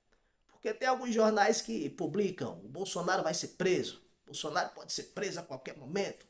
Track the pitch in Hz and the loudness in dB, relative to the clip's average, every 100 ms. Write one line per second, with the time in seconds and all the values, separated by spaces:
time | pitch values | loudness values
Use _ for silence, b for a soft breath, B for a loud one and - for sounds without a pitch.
0 | _ _ _ _ _ _ 226 214 262 254 | _ _ _ _ _ _ -6 0 2 2
1 | 247 220 220 214 214 220 - 226 143 - | 2 4 6 6 6 4 0 -4 -4 -4
2 | 160 190 196 - 123 85 101 147 196 180 | -2 0 0 0 -6 -8 -12 -8 -4 -2
3 | 170 190 160 160 - - 185 170 120 - | 0 2 2 -2 -4 0 2 2 0 -6
4 | _ _ - - 156 147 - - 156 - | _ _ -12 -8 -2 0 -2 -6 -6 -6
5 | - - 190 175 - - - - 131 180 | -6 -6 -4 -6 -8 -10 -10 -12 -6 -2
6 | 185 - - | -2 -4 -16